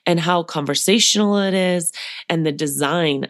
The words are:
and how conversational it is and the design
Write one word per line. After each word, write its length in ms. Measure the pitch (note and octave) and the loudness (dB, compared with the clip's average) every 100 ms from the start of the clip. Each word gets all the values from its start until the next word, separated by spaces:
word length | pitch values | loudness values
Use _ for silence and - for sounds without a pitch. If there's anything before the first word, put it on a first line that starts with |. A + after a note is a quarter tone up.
and 160 | - E3+ | 0 0
how 220 | E3 F3+ | 2 0
conversational 960 | E3 D#3 C#3+ C#3+ - A3 - G#3 G#3 G3+ | 0 -4 -2 -2 2 4 4 2 2 2
it 160 | G3 | 2
is 380 | F#3+ F#3 F3+ E3 - - - - | 0 0 0 -4 -8 -14 -12 -4
and 160 | E3 | 0
the 80 | D#3 | 0
design 720 | D3 D3 C#3 C#3+ F3 D#3 C#3 | 0 -4 -2 0 2 0 0